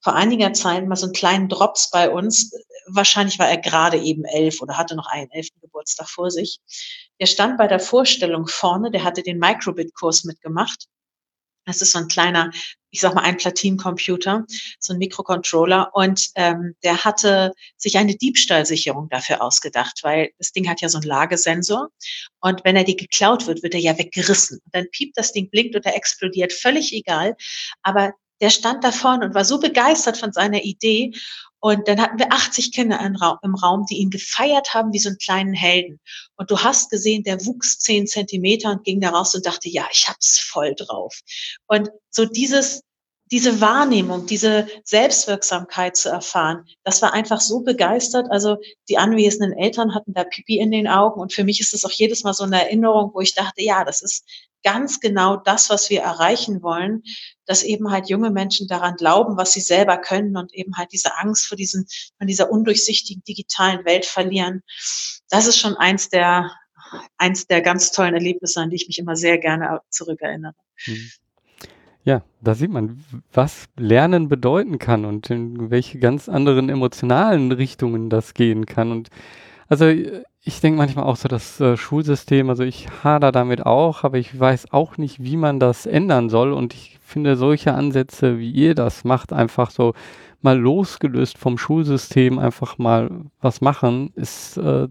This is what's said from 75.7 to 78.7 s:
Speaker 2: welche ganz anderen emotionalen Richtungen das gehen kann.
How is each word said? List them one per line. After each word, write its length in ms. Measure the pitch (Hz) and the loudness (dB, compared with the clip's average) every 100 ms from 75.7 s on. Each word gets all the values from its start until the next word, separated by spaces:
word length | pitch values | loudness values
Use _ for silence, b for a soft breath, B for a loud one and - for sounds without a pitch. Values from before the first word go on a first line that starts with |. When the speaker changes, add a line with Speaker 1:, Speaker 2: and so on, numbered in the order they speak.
Speaker 2:
welche 260 | 123 123 131 | 0 0 2
ganz 320 | 123 143 - | 2 2 -2
anderen 400 | 151 143 131 135 | 0 4 4 2
emotionalen 800 | 139 127 - 123 127 214 180 127 | 0 -2 -2 0 2 4 4 2
Richtungen 580 | 127 131 - 123 113 113 | 0 -2 -2 -2 -2 0
das 260 | 110 - - | -2 0 2
gehen 320 | 117 110 | 2 2
kann. 240 | 110 | -2